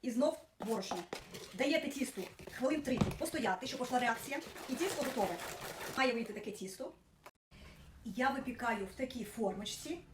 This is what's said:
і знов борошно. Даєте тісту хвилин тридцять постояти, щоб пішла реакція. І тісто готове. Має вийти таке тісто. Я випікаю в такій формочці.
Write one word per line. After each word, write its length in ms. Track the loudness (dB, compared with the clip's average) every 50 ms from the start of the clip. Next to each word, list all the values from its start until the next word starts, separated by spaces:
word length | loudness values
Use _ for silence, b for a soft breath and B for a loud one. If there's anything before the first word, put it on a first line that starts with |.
і 100 | -2 0
знов 260 | 2 4 4 4 4 0 -10 -20 _ _ 0
борошно. 320 | 0 0 0 0 -2 -2 -4 -2 -4 -8 -8 -8 -10 -12 -12 -12 -10 -2
Даєте 360 | 2 4 4 4 4 4 0
тісту 320 | -2 -2 -2 -2 -2 -4 -6 -6 -6 -12 -12 -12
хвилин 300 | -4 0 2 2 2 2
тридцять 320 | 2 2 4 4 4 2 2
постояти, 540 | -2 -4 -2 0 2 4 4 2 2 0
щоб 120 | -4 -2 -2
пішла 200 | 0 2 4 4
реакція. 400 | 6 4 4 2 0 -2 -2 -2 -2 -6 -10 -10 -4 -4
І 40 | 0
тісто 300 | 2 2 2 2 2 0
готове. 320 | 0 4 4 2 2 2 -2 -4 -6 -6 -6 -6 -8 -6 -6 -6 -4 2
Має 160 | 4 4 4 4
вийти 200 | 2 0 -2 -4
таке 180 | -6 -6 -6
тісто. 400 | -6 -6 -8 -8 -6 -6 -8 -8 -8 -12 -20 _ -20 _ _ -20 _ _ _ _ B B B B B B B B -18 -12 -10
Я 240 | -8 0 2 4 4
випікаю 560 | 4 2 -2 -4 -4 -2 0 0 0 0 -2
в 100 | -4 -2
такій 280 | -2 -4 -2 -2 -6 -6
формочці. 760 | -6 -2 0 2 2 2 0 -4 -4 -6 -6 -4 -6 -6 -6 -6 -14